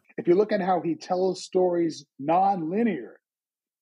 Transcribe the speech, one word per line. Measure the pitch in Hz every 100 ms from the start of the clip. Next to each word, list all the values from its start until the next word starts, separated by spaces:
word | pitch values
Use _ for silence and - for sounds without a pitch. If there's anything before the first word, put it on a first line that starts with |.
| _ -
If | 170
you | 175
look | 208
at | 208
how | 180 180
he | 160 156
tells | - 180 185 170
stories | - 185 180 175 170 135 - -
non-linear | 139 175 196 196 156 196 233 147 110 - _ _ _ _ _ _